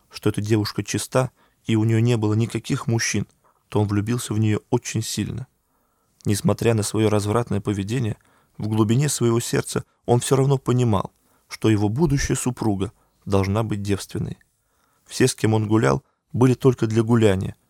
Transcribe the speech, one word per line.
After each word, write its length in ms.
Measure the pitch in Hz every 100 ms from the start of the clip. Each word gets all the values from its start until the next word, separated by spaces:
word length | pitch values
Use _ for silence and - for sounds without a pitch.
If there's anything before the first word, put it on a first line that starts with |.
| _
что 200 | - 110
эта 120 | 104
девушка 420 | 104 110 101 -
чиста 480 | 104 104 - 131 127 - _ _ -
и 100 | 110
у 80 |
нее 160 | 110 113
не 180 | 120 120
было 160 | 107
никаких 540 | 107 117 113 - 131 -
мужчин, 400 | 113 - 107 - _ _ _ _
то 120 | 104
он 60 | 104
влюбился 460 | 104 107 120 -
в 60 | 107
нее 200 | 110 104 -
очень 340 | 123 - 113
сильно. 440 | 110 - 104 - 131 _ _ _ _ _ _ _ -
Несмотря 480 | 101 - 101 117
на 100 | 110
свое 260 | 98 107 107
развратное 520 | 107 104 110 117 104
поведение, 560 | 107 101 98 127 110 - _ _ _ -
в 100 | 104
глубине 420 | 110 107 120 147
своего 300 | - 117 117
сердца 440 | - 131 - 120 - _ -
он 140 | 120
все 160 | - 135
равно 220 | 135 135
понимал, 540 | - 123 120 101 - - _ _ _
что 220 | - 110
его 180 | 104 104
будущая 480 | 117 165 139 - 135
супруга 560 | 123 123 110 95 95 - _ _ -
должна 380 | 98 95 104
быть 180 | 110 101
девственной. 560 | 98 95 - - 110 - _ _ _ _ _ _ _
Все, 220 | - 127
с 80 | -
кем 180 | 110
он 140 | 110 104
гулял, 360 | 110 131 135 - _ _
были 200 | - 127
только 340 | 123 135 123 113
для 160 | 110
гуляния, 520 | 113 120 107 95 101 - _